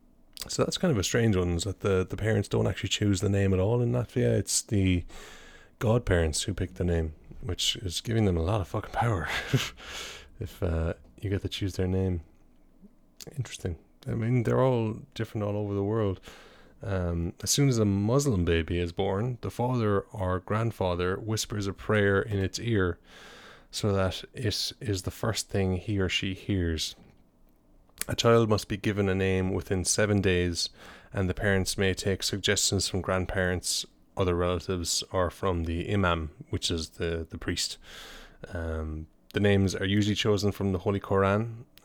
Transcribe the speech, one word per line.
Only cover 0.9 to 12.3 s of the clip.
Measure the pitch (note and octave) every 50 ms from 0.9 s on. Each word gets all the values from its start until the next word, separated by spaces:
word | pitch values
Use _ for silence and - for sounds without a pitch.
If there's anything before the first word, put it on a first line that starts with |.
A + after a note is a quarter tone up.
| C#3
of | G2+
a | F2
strange | - - B2 A#2 A2+ G2
one, | F2+ F2+ F2 F2
is | F2 -
that | G2 F#2 -
the, | - G#2 F#2+ F#2 F#2 -
the | -
parents | - G2 A2 A2 G#2+ G2+ -
don't | - A2+ A2+
actually | G#2+ F#2+ - - G2+
choose | - - G#2+ G#2 G2+ F#2
the | G#2 G2
name | G2+ G2 G2 F#2+ F#2+
at | F#2
all | F#2 G#2 A#2+ B2
in | B2 A#2+ B2
Latvia. | B2 A#2 - - B2 A#2+ A#2 A2+ A2
It's | G2 - - - -
the | - A2+ G2 F#2+ F#2 F2+ F2 - - - - - - - - - - - - - - _ -
godparents | - A2 A#2 B2 A#2+ - F#2+ E2+ E2 D#2+ D2+ - -
who | - F2+
pick | - F#2 - -
the | - F2+
name, | F2 E2+ E2 D#2+ D#2+ D#2 - - - - -
which | - A#2 F2 - - - -
is | - G#2+ F2+ E2 -
giving | - - A2 A2+ G#2+
them | G2 F2
a | E2+ D#2+
lot | F2 A2 A2
of | F2 -
fucking | - G#2+ - - -
power | - A2+ A#2+ G#2+ F2 D2+ - - -
<laughs> | - - - B2+ - - - - - - - - - - - - - - - -
if, | - - - - G2
uh, | F2+ E2 E2 D#2+ E2 - - - - - -
you | - F#2+
get | G2+ G2 -
to | F#2+
choose | - - G2+ G2 -
their | - F#2 F#2
name. | F#2 F#2+ F#2+ F#2 F2+ E2 - -